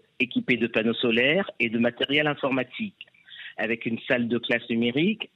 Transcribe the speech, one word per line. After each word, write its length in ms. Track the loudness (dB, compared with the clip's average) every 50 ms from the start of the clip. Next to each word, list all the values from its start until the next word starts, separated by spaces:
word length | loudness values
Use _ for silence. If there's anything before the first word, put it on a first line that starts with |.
| -8 _ _ -4
équipé 360 | -4 -2 -2 -2 0 0 0
de 120 | 0 0
panneaux 260 | 0 0 0 0 0 0
solaires 580 | 0 0 2 2 4 4 4 4 2 0 -2 -4 -4
et 100 | -2 0
de 80 | 0
matériel 500 | 2 0 0 0 -2 -2 0 0 2 2
informatique. 680 | 0 0 0 -2 0 0 0 -2 -4 -6 -8 -8 -8 -10 -12 -20 -20 _ _ _ -20 -18 -16 -16 -12 -8
Avec 280 | -4 -2 -2 -2 -2 -2
une 140 | -4 -4 -2 0
salle 200 | 0 0 0 2 0
de 80 | 0
classe 300 | 0 0 0 0 0 0 0
numérique, 600 | 0 0 2 2 2 2 2 2 0 -2 -6 -10 _